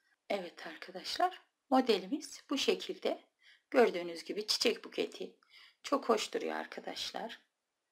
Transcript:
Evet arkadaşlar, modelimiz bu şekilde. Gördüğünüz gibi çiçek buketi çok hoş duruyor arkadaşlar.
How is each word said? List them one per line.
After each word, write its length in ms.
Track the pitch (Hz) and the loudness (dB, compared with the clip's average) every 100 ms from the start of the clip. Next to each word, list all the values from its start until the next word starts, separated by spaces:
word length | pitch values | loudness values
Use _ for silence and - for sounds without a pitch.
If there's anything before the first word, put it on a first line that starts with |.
| _ _ - | _ _ -6
Evet 380 | 202 175 - 170 | -4 -4 -10 -12
arkadaşlar, 760 | 156 - 185 156 - 359 359 _ _ - | -12 -12 -10 -6 0 0 0 _ _ 2
modelimiz 720 | 262 254 196 190 285 - - - | 4 6 2 2 -6 -6 -14 -4
bu 80 | 269 | 0
şekilde. 640 | - 185 - - - - - _ _ - - | 2 0 -2 -4 -2 -2 -8 _ _ -20 2
Gördüğünüz 540 | 269 220 175 175 165 | 6 6 6 -6 -8
gibi 220 | - 180 214 | -6 -4 0
çiçek 380 | - 127 - | 2 2 0
buketi 520 | 139 - - - - _ _ - - _ | -4 -4 -4 -4 -12 _ _ -20 -20 _
çok 260 | - 277 - | -2 0 2
hoş 260 | 220 - | 0 0
duruyor 220 | - 80 78 | -4 -4 -4
arkadaşlar. 840 | - - - - - - 226 - _ _ _ _ _ | -6 -10 -10 -8 -6 -6 -8 -12 _ _ _ _ _